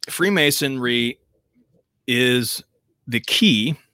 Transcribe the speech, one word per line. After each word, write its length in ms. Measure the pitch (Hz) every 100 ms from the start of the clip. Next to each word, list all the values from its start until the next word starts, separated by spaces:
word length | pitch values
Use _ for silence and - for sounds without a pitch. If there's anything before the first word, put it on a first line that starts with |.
| -
Freemasonry 1120 | - 180 190 143 - 143 131 123 120 120 - _ _ _ _ _ _ _ _ -
is 560 | 120 123 123 117 - - _ _ _ -
the 140 | 117
key 560 | - - 214 113 123 147 _